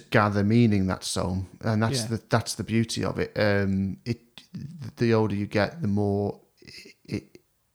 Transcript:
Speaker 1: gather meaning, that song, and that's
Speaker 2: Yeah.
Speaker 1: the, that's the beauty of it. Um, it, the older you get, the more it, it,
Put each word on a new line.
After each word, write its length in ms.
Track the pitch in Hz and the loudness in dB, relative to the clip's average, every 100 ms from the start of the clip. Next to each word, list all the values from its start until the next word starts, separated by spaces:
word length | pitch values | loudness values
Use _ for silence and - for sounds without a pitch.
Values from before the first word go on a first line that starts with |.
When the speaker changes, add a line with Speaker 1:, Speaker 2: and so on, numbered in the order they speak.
| - | 0
Speaker 1:
gather 320 | 113 104 101 | 2 4 4
meaning, 440 | 101 117 117 101 92 | 4 6 6 4 2
that 180 | - | -2
song, 420 | - 92 90 92 92 - | -4 -4 -2 -2 -6 -6
and 220 | 110 107 | -2 0
that's 180 | 113 113 | 0 -2
Speaker 2:
Yeah. 40 | 110 110 | -4 -6
Speaker 1:
the, 60 | - | -2
that's 240 | 113 - | -2 -2
the 100 | - | -6
beauty 400 | 104 113 113 - | -2 0 0 -2
of 140 | 95 - | -4 -2
it. 140 | - - | -4 0
Um, 640 | 104 101 98 98 95 92 | 0 2 0 0 -2 -6
it, 160 | 120 117 _ - - - 143 170 110 - | -8 -8 _ -20 -18 -14 -14 -14 -12 -2
the 160 | 120 | 2
older 200 | 110 107 101 | 2 2 -2
you 100 | 101 | -2
get, 360 | 104 98 170 | 0 0 -2
the 60 | 104 | -2
more 520 | 101 101 101 101 - _ _ | 0 0 0 -2 -6 _ _
it, 340 | - - - _ - | -20 -20 -20 _ -10
it, 320 | 104 - - _ _ _ | -10 -10 -20 _ _ _